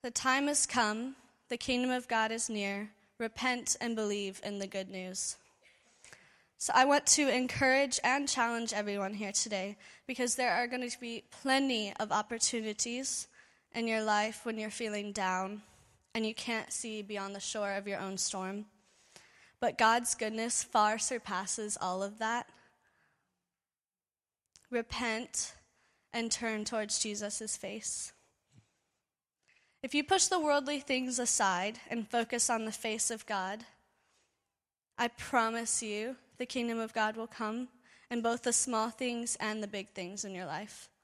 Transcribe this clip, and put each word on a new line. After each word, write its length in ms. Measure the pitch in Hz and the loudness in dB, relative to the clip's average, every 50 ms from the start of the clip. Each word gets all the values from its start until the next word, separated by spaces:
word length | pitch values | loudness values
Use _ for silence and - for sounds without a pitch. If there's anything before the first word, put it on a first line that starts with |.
The 100 | - 247 | -8 -2
time 360 | 240 - - 262 262 277 285 | -4 2 4 4 4 6 4
has 180 | 294 294 285 - | 4 4 2 2
come. 500 | - - 247 226 208 214 220 240 269 269 - - _ _ _ _ _ | 2 4 4 4 4 2 0 -2 -6 -8 -12 -20 _ _ _ _ _
The 80 | 240 | -6
kingdom 340 | 233 - - 254 247 254 254 | -4 0 2 2 4 4 2
of 160 | 254 254 247 | 2 0 0
God 240 | - 233 226 220 220 | 0 2 2 2 2
is 180 | 226 233 - - | 0 -2 -2 -2
near. 400 | 220 208 202 196 196 202 214 208 _ _ _ _ _ | -2 0 0 0 -2 -4 -6 -10 _ _ _ _ _
Repent 580 | - 233 226 _ - 247 254 247 247 - - - - | -6 -6 -6 _ 0 0 0 0 0 0 -2 -2 0
and 160 | - 233 233 | 0 -2 0
believe 420 | 220 214 208 202 202 202 190 190 - - | 0 0 0 0 0 -2 -4 -6 -6 -8
in 140 | 208 202 202 | -6 -4 -4
the 80 | 196 | -6
good 220 | 196 - 196 190 190 | -4 -4 -6 -6 -6
news. 460 | 190 185 185 185 190 190 - - - - _ _ _ _ _ - _ _ _ _ _ _ - - - - - - - _ _ _ _ | -8 -8 -8 -6 -6 -4 -4 -4 -6 -8 _ _ _ _ _ -20 _ _ _ _ _ _ -20 -20 -20 -20 -20 -20 -20 _ _ _ _
So 140 | _ - - - | _ -4 4 6
I 120 | - 262 | 6 8
want 200 | 285 285 285 285 | 8 6 6 6
to 260 | - - 302 294 269 220 | 6 6 6 6 4 4
encourage 680 | 254 254 247 - - 277 262 262 269 277 262 - - - | 2 2 0 0 2 4 6 6 6 4 2 0 0 2
and 240 | 247 254 285 277 | 2 2 2 0
challenge 460 | 269 - 262 233 233 233 233 233 220 214 | 0 2 2 2 2 2 -2 -2 -2 -2
everyone 400 | 208 208 208 202 202 196 196 208 | -2 -2 -2 -2 -2 -2 -4 -4
here 200 | 202 214 196 196 | -4 -6 -2 0
today, 440 | - - 226 214 190 185 202 208 _ - - - - _ | -2 0 0 -2 -4 -4 -6 -8 _ -18 -20 -20 -16 _
because 280 | - 254 254 247 240 - | -8 -2 0 0 0 2
there 180 | - 254 240 226 | 2 2 2 2
are 140 | 240 240 | 2 0
going 220 | 240 247 254 247 240 | -2 -2 -4 -4 -6
to 100 | - - | -6 -8
be 240 | 240 233 233 - - _ - - | -8 -8 -8 -8 -10 _ -20 -6
plenty 520 | - 269 262 269 277 269 254 220 214 202 - - | 2 2 4 4 4 4 2 0 0 -2 -2 -4
of 140 | 220 208 - | -2 0 2
opportunities 1120 | 208 208 - 240 226 - - - 226 220 214 208 - - 233 233 247 269 - - - - - _ - - _ _ _ _ _ - | 0 0 0 -2 0 0 0 0 0 -2 -4 -2 -2 -2 -2 -2 -4 -4 -4 -4 -6 -6 -10 _ -20 -20 _ _ _ _ _ -4
in 140 | 233 233 | -2 0
your 140 | 226 220 220 | 0 0 2
life 400 | 220 214 208 208 208 226 220 - - | 2 4 4 4 4 2 -2 -6 -6
when 140 | 240 226 | -6 -4
you're 120 | 220 214 214 | -4 -4 -6
feeling 420 | - - 240 214 208 208 208 208 | -4 -4 -4 -2 -2 -4 -4 -4
down 500 | 202 214 190 185 185 185 190 190 208 208 - - - - - _ _ _ _ _ _ | -2 0 0 2 2 0 0 -2 -6 -10 -12 -18 -20 -20 -20 _ _ _ _ _ _
and 120 | 226 220 | -2 -2
you 80 | 220 220 | -2 -2
can't 380 | - - 240 233 220 - - | -4 -4 -2 -2 -2 -2 -4
see 300 | - - - 226 214 214 | -6 -6 -6 -6 -6 -8
beyond 340 | 202 196 208 202 196 196 202 | -6 -6 -6 -6 -6 -6 -8
the 40 | 196 | -8
shore 340 | - - - 214 208 202 196 | -6 -6 -2 -2 -2 0 -2
of 140 | 202 196 | -2 -2
your 120 | 202 196 - | -4 -4 -4
own 180 | 190 190 196 | -4 -4 -4
storm. 480 | 185 - - - 190 185 185 196 208 214 - _ _ _ _ _ _ _ _ _ - - - - - - - _ _ | -2 -2 -2 -2 -4 -4 -4 -4 -6 -8 -10 _ _ _ _ _ _ _ _ _ -20 -20 -20 -20 -20 -20 -20 _ _
But 180 | 247 226 - | 0 0 4
God's 380 | - 233 220 226 247 240 - - | 6 6 6 6 4 2 0 -2
goodness 480 | - 226 214 220 220 226 240 - - - | -2 -2 -4 -2 -2 -2 0 -2 -2 -4
far 340 | - - 226 208 214 220 | 2 4 6 6 6 4
surpasses 800 | 220 - - 254 226 - - 196 180 202 185 - - 214 208 208 - | 2 -2 -2 -2 -4 -4 -4 -4 -4 -2 -2 -4 -4 -4 -4 -4 -2
all 200 | - 185 185 190 | -2 -2 0 -2
of 180 | 196 202 208 220 | -2 -4 -4 -4
that. 280 | 226 220 233 240 - - - - _ _ _ _ _ _ _ _ _ _ _ _ _ _ _ _ _ _ _ _ _ _ _ _ _ _ _ _ _ _ _ _ _ _ _ _ _ _ _ - _ _ | -2 0 0 -2 -4 -6 -16 -20 _ _ _ _ _ _ _ _ _ _ _ _ _ _ _ _ _ _ _ _ _ _ _ _ _ _ _ _ _ _ _ _ _ _ _ _ _ _ _ -20 _ _
Repent 840 | 247 233 233 233 - - 247 233 220 220 247 - - - - - - - _ _ _ _ _ _ _ _ _ _ - | -4 -4 -4 _ -4 -2 -2 0 -2 -2 -4 -4 -4 -4 -4 -4 -10 -18 _ _ _ _ _ _ _ _ _ _ -4
and 180 | 233 233 226 | -2 0 0
turn 320 | - - 233 226 220 214 214 | -2 -2 -2 -2 -2 -2 -4
towards 360 | - 240 220 214 208 - - | -2 -2 -2 -2 -2 -2 -2
Jesus' 580 | - 220 208 208 208 208 - - 220 214 - | -2 -2 -2 -4 -6 -6 -6 -6 -4 -6 -6
face. 560 | - - 185 208 220 - - - - - - - _ _ _ _ _ _ _ _ - _ _ _ _ _ _ _ _ _ _ _ _ _ _ _ _ _ _ _ _ _ _ _ _ | -6 -6 -8 -8 -8 -6 -6 -6 -6 -8 -10 -14 _ _ _ _ _ _ _ _ -20 _ _ _ _ _ _ _ _ _ _ _ _ _ _ _ _ _ _ _ _ _ _ _ _
If 120 | - 254 - | -6 2 2
you 80 | 294 285 | 2 6
push 220 | - 381 381 - | 6 6 6 6
the 140 | - 381 359 | 6 4 4
worldly 400 | 302 302 285 285 269 277 294 277 | 4 6 4 4 4 2 -2 -2
things 400 | 277 - 262 254 254 254 247 254 | 0 0 0 0 2 0 0 0
aside 600 | 240 240 - - 214 190 185 175 190 208 226 - - - | 2 2 4 4 4 4 4 2 0 -2 -4 -8 -8 -6
and 180 | 233 233 208 | -4 -4 -4
focus 420 | - - 233 226 226 247 240 - - | 0 0 0 0 0 0 0 2 2
on 160 | 240 220 220 | 2 0 0
the 60 | 220 | -4
face 380 | 208 - - 226 214 226 - - | -6 -4 -4 -4 -2 0 0 -2
of 160 | 233 220 - | -2 -4 -4
God, 400 | - 214 196 185 190 202 220 233 - _ _ _ _ _ _ _ _ _ _ _ _ _ _ _ _ _ _ _ _ _ _ _ _ _ | -4 -2 -2 -2 -2 -6 -8 -10 -18 _ _ _ _ _ _ _ _ _ _ _ _ _ _ _ _ _ _ _ _ _ _ _ _ _
I 100 | - 240 | -2 -2
promise 760 | 240 - - - - - 247 226 226 226 233 233 226 - - | -2 -2 -8 -8 0 2 2 4 4 0 -2 -2 0 -2 -2
you 360 | 233 214 208 208 220 247 262 - _ _ _ | -2 -2 -4 -4 -4 -6 -8 -10 _ _ _
the 80 | - 247 | -8 -8
kingdom 340 | 247 - 254 233 233 233 226 | -4 -2 -2 0 0 0 -2
of 140 | 226 226 - | -4 -2 0
God 220 | 233 214 214 220 | 0 0 0 0
will 120 | 220 226 | -4 -8
come 420 | 233 - - 226 214 220 240 254 247 _ - _ - - - - _ | -10 -6 -4 -4 -4 -2 -4 -6 -8 _ -20 _ -20 -20 -20 -10 _
in 100 | 240 240 | -4 0
both 220 | 226 233 240 240 - | 2 2 0 2 0
the 80 | 247 | 2
small 380 | 233 - - 262 240 220 220 233 | 2 2 2 2 0 0 0 0
things 480 | 226 - 262 247 240 233 233 233 - - | -2 -2 -2 -2 -2 -2 -2 -4 -4 -2
and 240 | - 214 214 220 214 | -2 -4 -2 -4 -6
the 40 | |
big 220 | 202 208 202 190 - | -6 -6 -8 -8 -8
things 340 | _ 196 180 175 202 202 - | _ -10 -8 -8 -8 -8 -8
in 100 | 196 190 | -8 -6
your 100 | 180 185 | -8 -6
life. 440 | 151 147 160 214 208 - - - - _ _ | -6 -6 -8 -8 -10 -14 -18 -18 -20 _ _